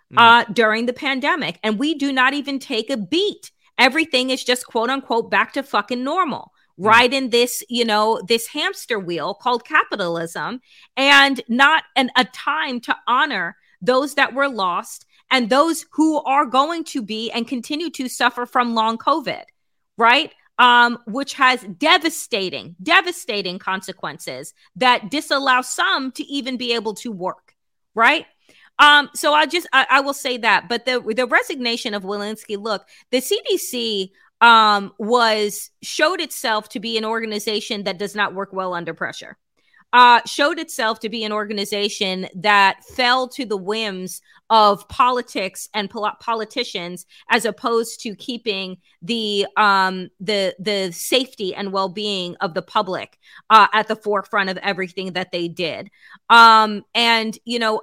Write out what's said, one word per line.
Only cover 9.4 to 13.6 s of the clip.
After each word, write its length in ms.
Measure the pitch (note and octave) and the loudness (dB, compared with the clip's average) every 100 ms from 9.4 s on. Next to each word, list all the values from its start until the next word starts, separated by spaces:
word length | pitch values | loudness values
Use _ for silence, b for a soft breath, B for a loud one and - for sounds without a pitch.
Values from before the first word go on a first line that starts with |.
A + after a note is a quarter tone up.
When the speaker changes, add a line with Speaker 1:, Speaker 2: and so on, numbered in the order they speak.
| B3+ B3 - | -2 -4 0
Speaker 2:
capitalism, 960 | D#4 E4+ G#3+ F3+ E3+ E3+ E3+ D#3 B3 b b b - | 0 0 -4 -4 -4 -6 -8 -8 -10 b b b 0
and 460 | C#4 C#4+ C#4 C4 - | 4 6 6 2 -4
not 360 | A#3+ C#4 D#4+ - - | 2 4 2 0 -2
an, 140 | B3+ - | 0 0
a 80 | |
time 560 | B3+ - - D4+ D#4 B3 | -2 -4 -6 -4 -4 -6
to 160 | C4 - - | -6 -6 0
honor 500 | B3 D4+ G#3+ F3 - | 0 0 -2 -6 -8